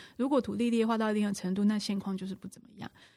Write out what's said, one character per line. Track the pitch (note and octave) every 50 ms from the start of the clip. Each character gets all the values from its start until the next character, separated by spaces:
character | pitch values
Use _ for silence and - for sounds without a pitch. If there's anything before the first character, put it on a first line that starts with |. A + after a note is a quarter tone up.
| - - -
如 | - A#3+ C4+
果 | D4 C4
土 | - - G3+
地 | G3+ A#3+ A#3+
劣 | A#3 A3+ A3
化 | A3 A#3
到 | A3 A3 G#3+
一 | G#3+
定 | G#3+ G#3
的 | G3+ G3+
程 | - - F#3 F#3+
度， | G3+ G3+
那 | G3+ G#3+ G#3
现 | - - G3+ G3
况 | - G3 F#3+
就 | F#3 F#3
是 | F#3+ F#3
不 | - -
怎 | G3 - -
么 | - - G#3+
样。 | G3 - - - - - - _